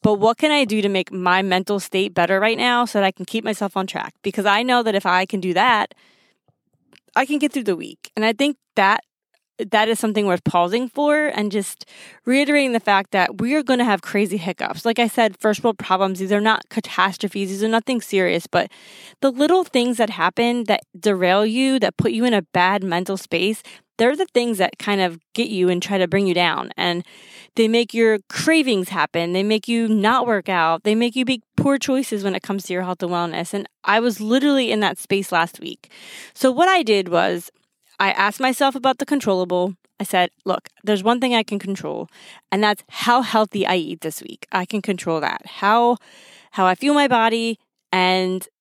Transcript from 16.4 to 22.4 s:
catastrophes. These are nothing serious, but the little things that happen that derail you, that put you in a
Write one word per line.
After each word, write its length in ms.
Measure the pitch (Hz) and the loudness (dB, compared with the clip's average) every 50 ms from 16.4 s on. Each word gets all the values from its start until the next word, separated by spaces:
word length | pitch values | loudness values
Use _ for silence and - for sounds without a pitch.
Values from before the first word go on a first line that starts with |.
| 208 220 220 - - _ | 2 2 0 0 -4 _
catastrophes. 800 | - 233 - - - - 180 196 185 - - 196 - 202 196 185 | -8 -8 -8 -6 -2 0 0 0 0 -2 -6 -6 -4 -4 -4 -4
These 140 | 196 196 208 | -4 -2 -2
are 40 | |
nothing 320 | 220 226 226 220 - 262 233 | 0 0 0 0 0 -4 -4
serious, 460 | - - - 196 185 175 180 170 - | -4 -2 0 0 2 2 0 -2 -4
but 240 | - - 180 - - - - - - - - - - - _ | -2 -2 -2 -2 -2 -8 -20 -20 -20 -20 -20 -20 -20 -10 _
the 100 | - 277 | -2 -2
little 320 | 247 247 294 311 349 370 359 | 2 2 2 4 4 2 2
things 340 | - - 254 240 247 247 | 0 0 0 0 0 0
that 140 | 220 233 208 | 0 -2 -2
happen 540 | - - 165 180 185 - 233 240 240 247 233 | 0 -2 -2 -2 0 0 0 0 0 -2 0
that 180 | 202 208 - - _ _ 180 | -2 -2 -2 -2 _ _ -4
derail 480 | - 214 202 185 180 180 185 202 214 | -2 -2 0 2 2 2 4 4 2
you, 320 | 220 220 247 262 269 262 262 | 0 0 0 0 2 2 2
that 180 | 214 196 - | 0 -2 -2
put 140 | - - - | 0 -2 -2
you 140 | 233 220 233 | 0 0 0
in 100 | 247 233 | 2 2
a 80 | 202 | 0